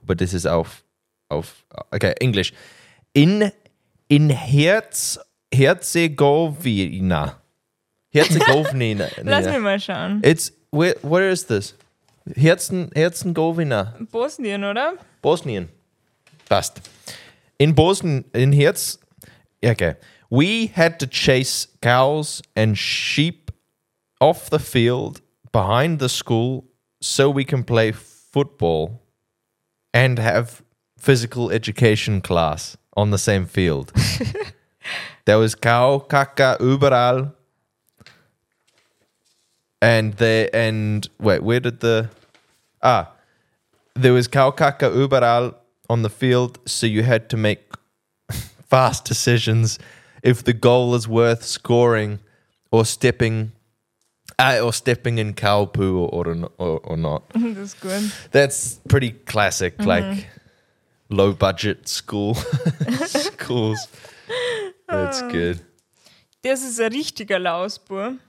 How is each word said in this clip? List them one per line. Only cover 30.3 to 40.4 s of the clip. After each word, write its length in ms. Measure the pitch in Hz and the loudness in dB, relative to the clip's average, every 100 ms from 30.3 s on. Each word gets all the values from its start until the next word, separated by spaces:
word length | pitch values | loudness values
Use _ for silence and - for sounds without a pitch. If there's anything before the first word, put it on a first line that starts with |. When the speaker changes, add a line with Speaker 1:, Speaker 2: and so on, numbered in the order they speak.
| 113 117 - _ _ _ _ | 0 -2 -10 _ _ _ _
Speaker 1:
physical 540 | - 131 117 123 120 | 2 2 2 -4 -2
education 720 | 104 110 101 120 107 - 98 | -2 -4 2 2 2 0 -4
class 540 | - 87 80 78 - - _ - | 0 0 0 -4 -12 -18 _ -2
on 160 | 104 | 0
the 80 | 101 | 0
same 260 | - 98 87 | 2 0 0
field. 480 | - 90 73 67 - | 0 0 0 -4 -2
Speaker 2:
<laughs> 1300 | - - 233 403 415 - _ _ - - - - - | 0 -2 -6 -6 -10 -12 _ _ -14 -12 -12 -8 2
Speaker 1:
There 120 | 107 | 4
was 160 | 110 - | 4 0
cow, 440 | 117 120 127 139 139 | 2 4 4 2 0
caca, 480 | 143 139 - 135 127 | 0 0 2 2 2
überall. 760 | 123 135 139 127 123 127 139 - _ _ _ _ _ _ - _ _ _ _ _ _ _ _ _ _ _ _ _ _ _ _ _ | 0 2 4 4 2 0 -4 -10 _ _ _ _ _ _ -20 _ _ _ _ _ _ _ _ _ _ _ _ _ _ _ _ _
And 340 | 110 113 110 101 | 2 2 0 0
the, 320 | 117 110 | 0 2